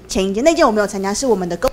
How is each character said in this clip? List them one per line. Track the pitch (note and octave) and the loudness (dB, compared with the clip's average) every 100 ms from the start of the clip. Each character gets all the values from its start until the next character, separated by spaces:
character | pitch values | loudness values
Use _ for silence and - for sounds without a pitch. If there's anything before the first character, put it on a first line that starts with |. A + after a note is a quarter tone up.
| - | -6
前 | G3+ | -2
一 | F#3+ | -2
届， | G3 | 0
那 | D#4 | 2
届 | E4 | 4
我 | C#4 | 4
没 | G#3+ | 2
有 | G3 | -2
参 | G3 | -2
加， | G3 | -4
是 | G3+ C4+ | -2 0
我 | |
们 | F#3+ F3 | 0 -2
的 | F3 | -2
工 | C4 | -4